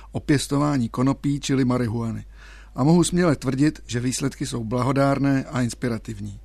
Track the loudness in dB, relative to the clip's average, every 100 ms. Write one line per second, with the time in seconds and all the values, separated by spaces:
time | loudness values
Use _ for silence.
0 | -12 -6 0 0 2 0 0 0 0 0
1 | 0 0 -2 -2 0 0 2 0 0 -2
2 | -4 -6 -10 -18 -20 -20 -10 0 4 6
3 | 4 2 2 2 0 2 2 0 -4 -4
4 | -2 -2 -4 -4 -6 -6 -4 -2 0 2
5 | 2 2 2 0 0 -2 -2 -2 -4 -4
6 | -8 -10 -12 -12